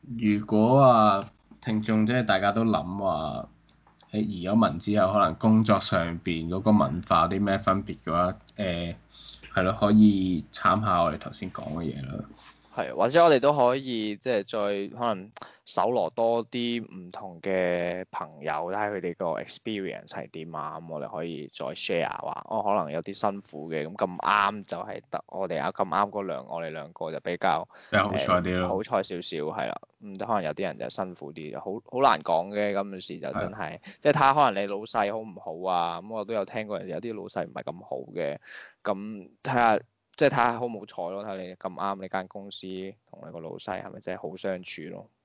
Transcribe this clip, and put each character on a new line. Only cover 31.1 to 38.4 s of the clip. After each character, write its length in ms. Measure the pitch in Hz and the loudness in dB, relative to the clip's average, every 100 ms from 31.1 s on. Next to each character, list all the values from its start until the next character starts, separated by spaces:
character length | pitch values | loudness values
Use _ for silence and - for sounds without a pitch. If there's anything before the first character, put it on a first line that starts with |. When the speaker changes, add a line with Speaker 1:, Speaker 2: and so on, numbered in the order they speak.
| 87 | -8
Speaker 2:
苦 160 | 71 | -14
啲， 260 | 80 76 60 | -12 -12 -10
好， 240 | 101 110 - | -8 -10 -8
好 80 | 123 | 2
難 200 | 135 82 | 4 4
講 260 | 76 82 92 | 2 0 0
嘅， 180 | 104 104 | -2 0
咁 140 | 98 101 | -2 -4
陣 120 | 95 | -10
時 140 | - - | -12 -10
就 140 | - | -6
真 180 | - 90 | -4 -6
係， 200 | 101 80 | -6 -10
Speaker 1:
係。 40 | - - - | -10 -18 0
Speaker 2:
即 80 | 147 | 2
係 20 | |
睇 60 | 147 | 4
下 140 | 135 | 4
可 160 | 143 135 | 6 4
能 100 | 98 | 2
你 40 | 101 | -4
老 80 | 98 | -6
細 340 | 113 117 101 | -4 -2 -2
好 60 | 110 | -2
唔 160 | 110 90 85 82 92 | -10 -14 -12 -6 -2
好 40 | |
啊。 300 | 87 85 85 | 0 0 -4
咁 80 | 101 | -8
我 100 | 113 | -8
都 80 | 101 | -4
有 120 | 113 | -4
聽 240 | 95 117 107 | -4 -6 -6
過 120 | 98 | -8
有 200 | 92 82 | -6 -8
啲 120 | 117 | -8
老 100 | 107 | -10
細 200 | 92 98 | -8 -6
唔 80 | - | -6
係 100 | - | -8
咁 180 | - 85 | -10 -12
好 140 | - 64 65 | -10 -10 -8
嘅， 240 | - 76 73 | -6 -6 -6